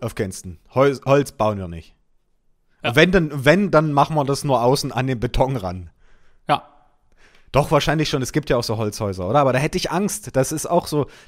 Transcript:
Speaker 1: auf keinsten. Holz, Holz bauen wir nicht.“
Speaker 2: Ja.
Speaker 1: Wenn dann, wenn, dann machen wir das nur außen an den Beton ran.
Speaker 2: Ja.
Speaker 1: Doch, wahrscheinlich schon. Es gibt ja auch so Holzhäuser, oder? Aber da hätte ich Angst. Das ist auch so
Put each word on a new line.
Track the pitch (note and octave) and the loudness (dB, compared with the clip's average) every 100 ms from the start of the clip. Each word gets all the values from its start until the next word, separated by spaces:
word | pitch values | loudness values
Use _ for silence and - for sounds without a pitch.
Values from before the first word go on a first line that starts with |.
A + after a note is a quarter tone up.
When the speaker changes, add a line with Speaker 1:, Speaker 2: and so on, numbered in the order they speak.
Speaker 1:
auf | A#2 | -8
keinsten. | - G2+ - F#2 E2 _ | -6 -6 -8 -14 -18 _
Holz, | B2+ C#3 B2+ - | 2 2 2 2
Holz | C#3+ C#3 | 2 2
bauen | - G#2+ G2+ | -2 -2 -2
wir | F2+ | -8
nicht.“ | E2+ - _ _ _ _ _ _ _ _ _ | -12 -16 _ _ _ _ _ _ _ _ _
Speaker 2:
Ja. | D3 A#2+ | 0 4
Speaker 1:
Wenn | F3+ | 4
dann, | F#3 D#3 C#3+ C3 | 4 0 0 4
wenn, | F3 G3+ | 4 4
dann | D#3 D#3 | 2 2
machen | C#3+ D3 | 2 2
wir | D#3 C3+ | 0 -2
das | C#3 | -2
nur | D3 B2 | 0 2
außen | A#2+ C#3 C#3 | 2 0 -2
an | A#2+ C3 | -4 -4
den | B2 | -4
Beton | A#2 - C3 C3+ | -2 0 0 -2
ran. | F#2 F2+ E2+ _ _ - - _ - | -6 -8 -14 _ _ -20 -20 _ -2
Speaker 2:
Ja. | C#3+ - _ _ _ _ _ _ _ _ | -2 -2 _ _ _ _ _ _ _ _
Speaker 1:
Doch, | C3 D3 | 0 2
wahrscheinlich | D3 D#3+ D3+ D3+ | 2 2 0 -2
schon. | D3 | -2
Es | B2 | -2
gibt | D#3 C#3 | -4 0
ja | C3 | -2
auch | |
so | A#2 A2 | 0 -4
Holzhäuser, | G#2+ - G#2 F#2+ F2+ | -4 -4 -6 -4 0
oder? | C3+ | 2
Aber | C3+ | 2
da | B2+ | 2
hätte | D#3 F#3 | -2 -4
ich | F3 | -4
Angst. | E3 G3+ - - C3 | -2 -4 -6 -4 -2
Das | C3 | -2
ist | D#3 | -4
auch | - E3+ - | -2 -2 0
so | D3 C3 - | -2 -4 -8